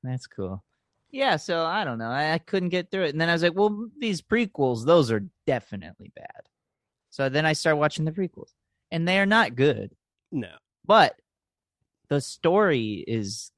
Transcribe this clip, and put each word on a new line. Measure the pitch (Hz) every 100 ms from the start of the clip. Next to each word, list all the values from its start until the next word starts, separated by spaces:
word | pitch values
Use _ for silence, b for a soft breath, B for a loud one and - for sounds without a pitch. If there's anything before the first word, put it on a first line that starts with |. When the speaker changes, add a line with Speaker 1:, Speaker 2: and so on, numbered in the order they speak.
Speaker 1:
That's | 127 127 -
cool. | - 95 95 _ _ _ _ _
Yeah, | 262 269 160
so | - 170 165
I | 190 185
don't | 117
know. | 113
I, | 131 151
I | 165
couldn't | - 196 180
get | 180 175
through | 190 170
it. |
And | 147
then | 165
I |
was | 170
like, | 170 175
"Well, | 208 208 226 -
these | 233 180
prequels, | - 220 220 - 131 117 120
those | 170 127
are | 110 98 _ -
definitely | 127 - 101 82 95 101 -
bad." | - - - _ _ _ _ _ _
So | - 135
then | 135 156
I |
started | 151 165 151
watching | 151 - 156
the |
prequels. | 160 185 - - _ _ _ _
And | 170 170
they | 190
are | 196
not | 214 - 123
good. | 139 113 101 _ _ _ _
Speaker 2:
No. | 151 98 78 _ _ -
Speaker 1:
But | 214 180 - _ _ _ _ _ _ _ _ _
the | 143
story | - - 165 190 208 139 110 101 -
is | 113 101 107 -